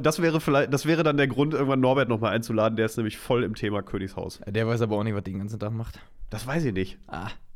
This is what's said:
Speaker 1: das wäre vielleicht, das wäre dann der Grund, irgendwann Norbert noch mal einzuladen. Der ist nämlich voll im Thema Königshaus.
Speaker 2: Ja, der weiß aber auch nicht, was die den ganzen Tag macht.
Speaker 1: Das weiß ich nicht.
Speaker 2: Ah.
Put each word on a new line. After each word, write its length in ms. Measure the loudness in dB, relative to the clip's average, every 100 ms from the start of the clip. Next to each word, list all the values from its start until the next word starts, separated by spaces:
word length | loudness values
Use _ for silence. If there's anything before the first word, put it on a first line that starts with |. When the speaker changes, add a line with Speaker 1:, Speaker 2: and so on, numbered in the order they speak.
Speaker 1:
das 220 | 0 2
wäre 180 | 2 2
vielleicht, 320 | 4 4 4
das 140 | 2 2
wäre 160 | 4
dann 140 | 4 4
der 100 | 2
Grund, 280 | 2 2
irgendwann 260 | 2 2 4
Norbert 280 | 4 4 2
noch 120 | 2
mal 100 | 2
einzuladen. 460 | 0 0 2 2 2
Der 100 | 0
ist 100 | 0
nämlich 220 | -4 -4
voll 240 | 0 0
im 140 | 2 -2
Thema 260 | -2 -2
Königshaus. 580 | -4 -6 -6 -8 -10 -10 -6
Speaker 2:
Ja, 60 |
der 140 | -2 0
weiß 120 | 0
aber 140 | 0 0
auch 60 |
nicht, 100 | 0
was 100 | -2
die 80 | -4
den 80 | -8
ganzen 180 | -8 -6
Tag 140 | -6
macht. 260 | -6 -8 -12 -18 -14 -10
Speaker 1:
Das 160 | -8 -4
weiß 180 | -2 0
ich 60 |
nicht. 260 | 0 -4 -6 -12
Speaker 2:
Ah. 200 | -10 -10 -12 -16